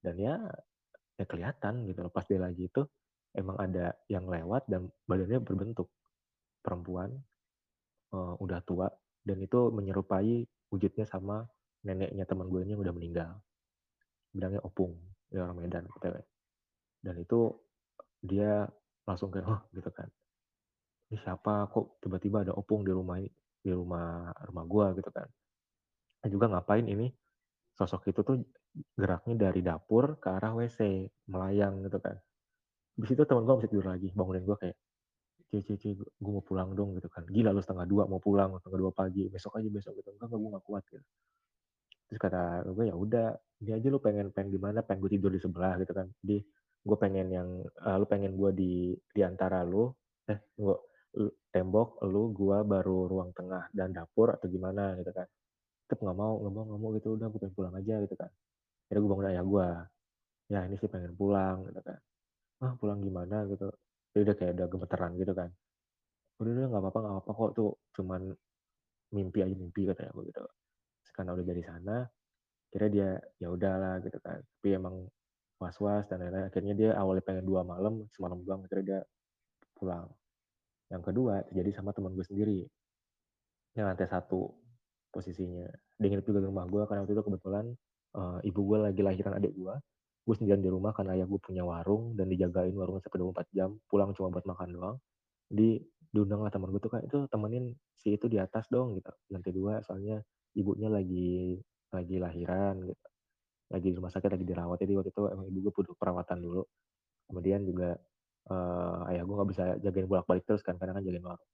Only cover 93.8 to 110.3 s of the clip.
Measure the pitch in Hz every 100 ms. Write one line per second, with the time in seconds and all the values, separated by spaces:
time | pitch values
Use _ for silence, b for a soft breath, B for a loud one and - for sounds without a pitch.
93.8 | _ 101 98 95 92 90 - 90 87 87
94.8 | 92 127 _ _ _ _ _ 104 113 113
95.8 | - _ _ 104 98 104 107 98 92 98
96.8 | 110 113 - 143 139 110 107 120 123 123
97.8 | _ _ - 104 120 113 92 110 110 127
98.8 | 127 95 - - _ 95 87 92 98 107
99.8 | - 95 101 107 107 _ _ - 98 -
100.8 | 110 104 92 90 90 90 90 90 - _
101.8 | _ 92 87 92 90 85 87 92 101 95
102.8 | 92 - - _ _ _ _ _ _ 92
103.8 | 92 90 90 95 98 92 90 87 85 90
104.8 | 98 98 92 - 104 95 95 95 98 -
105.8 | 90 87 92 90 90 90 87 90 - _
106.8 | _ _ _ _ _ 90 90 98 98 90
107.8 | 90 85 _ _ _ _ - 92 90 87
108.8 | 87 87 90 90 87 101 98 92 92 -
109.8 | 101 92 92 95 87